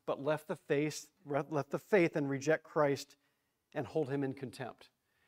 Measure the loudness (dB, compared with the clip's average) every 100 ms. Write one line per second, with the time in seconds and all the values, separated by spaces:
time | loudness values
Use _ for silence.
0 | -6 -2 0 -2 -4 -8 0 2 0 -4
1 | -14 _ -4 -4 0 -2 -2 -4 2 4
2 | 4 2 -2 0 2 0 0 2 2 2
3 | -4 _ _ _ _ _ _ -8 -4 -2
4 | -2 -2 -4 -6 -10 -10 -12 -14 -20 _
5 | _ _